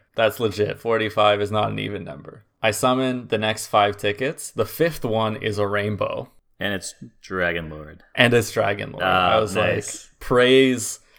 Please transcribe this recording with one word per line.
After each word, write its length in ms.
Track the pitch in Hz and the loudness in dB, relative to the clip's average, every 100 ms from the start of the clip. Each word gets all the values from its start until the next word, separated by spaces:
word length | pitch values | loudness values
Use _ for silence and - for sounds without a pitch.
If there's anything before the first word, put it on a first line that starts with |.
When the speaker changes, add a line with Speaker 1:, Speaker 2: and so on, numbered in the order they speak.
| _ - | _ 0
Speaker 1:
That's 240 | 110 - | 0 2
legit. 400 | 113 98 104 - | -2 0 -2 -2
Forty-five 600 | 117 113 110 107 104 104 | 0 0 0 2 4 4
is 100 | 101 | 0
not 180 | 107 107 | 0 -2
an 100 | 104 | -2
even 240 | 104 101 | -6 -8
number." 420 | - - - - _ _ | -10 -14 -16 -20 _ _
I 100 | 110 | -2
summon 560 | 107 127 127 131 127 117 | 0 0 0 0 -4 -4
the 100 | 107 | -2
next 300 | 107 107 - | -2 -4 0
five 280 | 110 101 101 | 4 4 2
tickets. 540 | 104 101 135 - - | -2 -2 -4 -6 -10
The 140 | - 107 | -4 -4
fifth 400 | - 165 156 123 | 0 -2 -2 -2
one 300 | 110 110 110 | 0 0 -2
is 220 | 107 104 | -4 -2
a 80 | 101 | -2
rainbow. 640 | 104 101 104 - - - _ _ - | -2 -2 -2 -4 -6 -10 _ _ -8
Speaker 2:
And 120 | 98 | -6
it's 200 | 95 - - 123 _ | -4 -8 -14 -20 _
Dragon 480 | - 92 87 85 80 | -8 -2 -2 -2 -6
Lord. 340 | 78 76 80 _ - | -12 -16 -20 _ 2
Speaker 1:
And 180 | 120 | 4
it's 180 | 120 110 | 4 2
Dragon 400 | - 101 104 101 | -2 -2 -2 -6
Lord. 120 | 101 92 | -4 0
Speaker 2:
Ah, 300 | 92 90 107 | 2 4 2
Speaker 1:
I 40 | |
was 160 | 107 92 | 2 0
Speaker 2:
nice. 540 | 90 87 - - - | 0 0 -4 -12 -16
Speaker 1:
like, 80 | - | -12
"Praise, 800 | - 123 123 131 131 123 - - _ | 0 4 6 6 6 2 -4 -10 _